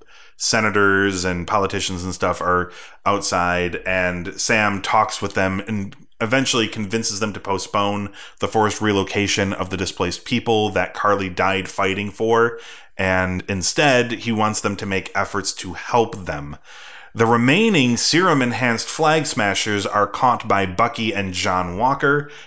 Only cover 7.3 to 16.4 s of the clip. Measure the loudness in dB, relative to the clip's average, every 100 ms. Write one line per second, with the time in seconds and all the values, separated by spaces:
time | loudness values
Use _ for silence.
7.3 | -4 -4 -4 -2 0 0 -2 -6 -12 -20
8.3 | -6 -2 2 2 2 2 2 2 0 0
9.3 | 0 0 -2 -4 -4 -4 -2 -2 -4 -2
10.3 | -2 2 2 2 0 -2 0 0 2 0
11.3 | 0 0 0 -2 -2 -2 -2 -4 -2 2
12.3 | 4 4 0 -14 -20 -14 -2 2 2 2
13.3 | -2 -2 -2 0 2 4 4 2 -2 -2
14.3 | 0 2 0 -2 -2 -2 -4 -2 -4 -2
15.3 | -2 -4 -6 -8 -10 0 2 2 -2 -8
16.3 | -8